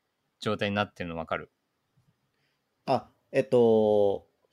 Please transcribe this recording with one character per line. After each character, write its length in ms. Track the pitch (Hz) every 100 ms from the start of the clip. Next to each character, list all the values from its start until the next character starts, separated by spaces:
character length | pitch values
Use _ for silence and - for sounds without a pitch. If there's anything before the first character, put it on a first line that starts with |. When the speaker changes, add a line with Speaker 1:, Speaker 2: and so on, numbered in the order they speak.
| _ _ _ _
Speaker 1:
状 180 | 110 104
態 120 | 104
に 60 | 101
な 80 |
っ 100 | 101
て 100 | -
る 60 | 87
の 60 | 82
分 100 | 82
か 120 | 87
る？ 140 | 73 _ _ _ _ _ _ _ _ _ _ _ _ _ -
Speaker 2:
あ、 220 | 123 - _ _
え 100 | 127
っ 20 | 131
と、 840 | 123 117 110 107 104 101 98 - _ _